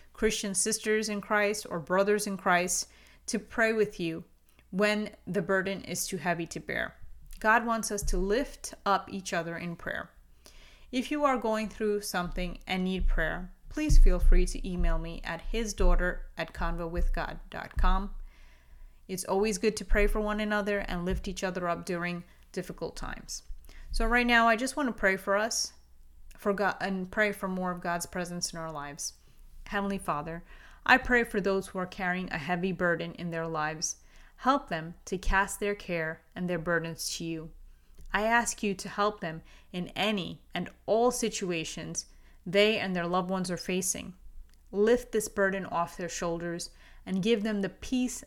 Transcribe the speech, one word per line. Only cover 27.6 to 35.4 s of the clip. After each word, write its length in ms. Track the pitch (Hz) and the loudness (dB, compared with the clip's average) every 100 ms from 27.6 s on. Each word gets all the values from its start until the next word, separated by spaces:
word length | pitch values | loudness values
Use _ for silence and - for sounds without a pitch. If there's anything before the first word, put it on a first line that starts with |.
| 180 | -4
of 100 | 175 | -4
God's 260 | 175 175 175 | -4 -4 -4
presence 440 | 180 175 175 - | -6 -6 -6 -8
in 60 | 165 | -6
our 140 | 160 | -8
lives. 420 | 151 143 143 - - - - - - - | -8 -10 -10 -12 -12 -20 -20 -20 -18 -6
Heavenly 320 | 202 196 196 | -2 -2 -2
Father, 440 | 185 147 165 170 - - - - - | -4 -4 -6 -10 -14 -20 -20 -2 4
I 120 | 254 | 6
pray 260 | 254 240 | 6 2
for 160 | 233 214 | 2 0
those 280 | 190 196 185 | 0 0 -2
who 120 | 190 | -8
are 60 | 180 | -8
carrying 460 | - 185 180 185 | -6 -4 -4 -4
a 60 | 165 | -6
heavy 340 | 143 180 190 | -2 0 0
burden 420 | 170 175 165 170 | 0 2 0 -2
in 160 | - 175 | -8 -6
their 180 | 165 165 | -4 -4
lives. 500 | 160 151 160 - - - - - - | -2 -4 -4 -6 -8 -16 -20 -20 -2
Help 320 | 247 277 277 | 2 2 0
them 260 | 165 160 - - | -6 -6 -12 -8
to 120 | 185 | -2
cast 420 | - 190 | 4 4